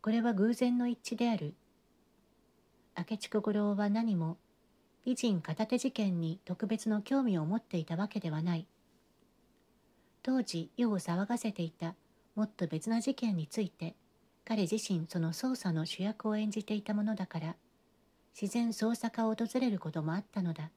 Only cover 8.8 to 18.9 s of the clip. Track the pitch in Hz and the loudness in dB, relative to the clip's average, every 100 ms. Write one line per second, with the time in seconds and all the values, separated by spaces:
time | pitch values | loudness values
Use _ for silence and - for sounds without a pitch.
8.8 | _ _ _ _ _ _ _ _ _ _ | _ _ _ _ _ _ _ _ _ _
9.8 | _ _ _ _ - 262 - 170 160 - | _ _ _ _ 0 2 2 -4 -4 -2
10.8 | 240 196 - 170 202 240 226 196 165 - | 0 0 0 0 0 0 -2 -2 -6 -4
11.8 | 165 170 _ _ _ - 214 - 170 160 | -8 -8 _ _ _ -4 -4 -2 -2 -2
12.8 | 220 226 247 269 233 180 156 - 196 _ | 0 0 0 0 0 0 0 -2 -4 _
13.8 | 165 - _ _ _ _ - 214 175 220 | -10 -10 _ _ _ _ -4 0 0 0
14.8 | - 180 160 180 165 160 254 254 185 160 | 0 -2 0 0 0 0 -2 0 0 0
15.8 | 165 - 196 - 220 214 214 214 202 214 | -2 -2 -4 -2 -2 0 0 -2 -2 -4
16.8 | 208 208 208 208 185 165 156 - _ _ | 0 0 0 -2 -4 -4 -6 -8 _ _
17.8 | _ _ _ _ _ - 202 240 233 214 | _ _ _ _ _ -6 -2 0 0 2
18.8 | 220 | 0